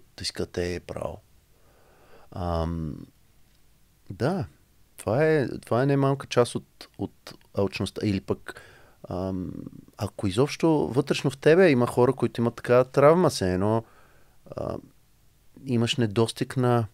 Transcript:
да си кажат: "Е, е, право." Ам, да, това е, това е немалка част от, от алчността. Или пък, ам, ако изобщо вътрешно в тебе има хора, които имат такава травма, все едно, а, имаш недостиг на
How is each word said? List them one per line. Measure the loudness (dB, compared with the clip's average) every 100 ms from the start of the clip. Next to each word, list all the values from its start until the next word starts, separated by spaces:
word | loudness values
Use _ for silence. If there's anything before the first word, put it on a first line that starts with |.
| -4 -12
да |
си | -10
кажат: | -8 -8 -6
"Е, | -6
е, | -6
право." | -10 -10 -10 -10 -18 _ _ _ _ _ _ _ -20 -20 -16
Ам, | -8 -4 -2 -2 -4 -8 -10 -16 _ _ _ _ _ _ _ _ _ -16
да, | -4 -2 -2 -6 -12 _ _ _ -10
това | -2 0
е, | 2 2 0
това | -6 -2 0
е | 2
немалка | 2 2 0 -2
част | 0 0
от, | -2 -12 -20 -20 -10
от | -10 -10 -20 -20 _
алчността. | -2 -2 -2 -6 -4
Или | -2 -2
пък, | -2 -6 -8 -18 -20 -20 -20 _ -10
ам, | -6 -6 -6 -8 -10 -14 -18 -20 -10
ако | -10 -4 -4
изобщо | 0 -2 0 0 2 0
вътрешно | -2 -2 -2 -4
в | 0
тебе | 4 6 6
има | 6 2
хора, | 4 2
които | 2 -2 -2
имат | -4
такава | -2 2 4
травма, | 4 6 6 6 4
все | 2 0
едно, | 0 2 0 -2 -12 -20 -20 -20 _ -16
а, | -10 -8 -10 -12 _ _ _ _ _ _ -16 -4
имаш | 0 0 0
недостиг | 0 2 0 -2 -6 -2
на | 2 2 0